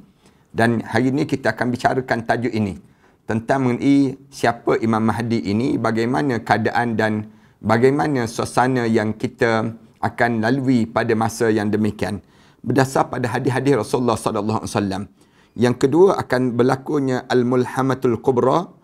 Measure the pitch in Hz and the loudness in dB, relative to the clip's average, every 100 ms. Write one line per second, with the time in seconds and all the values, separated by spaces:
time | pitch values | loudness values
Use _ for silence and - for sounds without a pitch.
0 | - _ _ _ _ - 117 117 - 113 | -14 _ _ _ _ 0 0 0 -2 0
1 | 131 139 156 139 113 - 120 123 - 131 | 0 0 -2 -2 -2 -2 -2 -2 -2 -2
2 | 131 117 113 117 120 110 101 85 - _ | -2 -2 -2 -2 -2 -2 -2 -4 -16 _
3 | _ _ - 110 113 135 127 120 139 139 | _ _ -6 -4 0 0 0 0 4 4
4 | 135 - - - 120 113 - 131 113 110 | 2 -2 -14 -2 -2 0 0 0 2 2
5 | 110 104 117 113 92 104 139 139 113 113 | 0 -2 -2 -2 0 0 0 0 0 0
6 | 117 143 143 113 - 110 110 110 120 107 | 0 0 0 -2 0 0 0 0 -2 0
7 | 110 107 104 - - _ 101 113 131 147 | 0 -2 -6 -14 -20 _ 0 4 4 4
8 | 156 135 113 - 110 - 127 127 117 113 | 0 -2 -2 -4 -4 0 2 2 2 2
9 | 107 107 - - 117 113 117 113 - _ | 0 -2 -6 0 0 2 -2 -8 -16 _
10 | 113 - 120 117 110 139 131 123 113 113 | -6 0 0 0 0 0 2 2 2 -2
11 | 117 110 113 - 113 110 104 104 107 104 | 0 0 -2 0 0 2 0 0 0 -2
12 | 95 98 - _ _ _ - 135 135 160 | -6 -6 -12 _ _ _ -2 0 2 0
13 | - 127 123 131 135 127 131 127 104 131 | -2 -4 -4 -4 -2 0 2 0 0 0
14 | 120 110 110 107 104 110 - 107 101 95 | 0 0 -2 -2 -2 -4 -4 -2 -2 -4
15 | 104 _ _ _ _ 95 120 123 139 156 | -10 _ _ _ _ 0 0 2 2 6
16 | 190 - - 127 127 117 127 135 - 151 | 6 4 0 0 0 2 0 0 -2 -2
17 | 135 127 - 123 120 127 123 - 131 131 | -2 -2 0 0 2 0 0 -2 -2 0
18 | 127 113 - 123 120 151 - - | 0 0 0 2 2 2 -2 -10